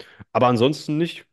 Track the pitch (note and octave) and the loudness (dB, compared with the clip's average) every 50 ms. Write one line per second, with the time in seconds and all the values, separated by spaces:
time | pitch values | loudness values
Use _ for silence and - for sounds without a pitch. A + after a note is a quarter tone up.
0 | - - - - G#2+ _ - A#2 B2 B2 B2 A2 A#2 C#3+ D#3 D3 - - D3+ D3+ | -20 -20 -20 -20 -12 _ -2 2 2 2 2 4 2 0 0 -2 -6 -6 -4 -4
1 | E3+ E3 - - - _ | -4 -4 -6 -12 -20 _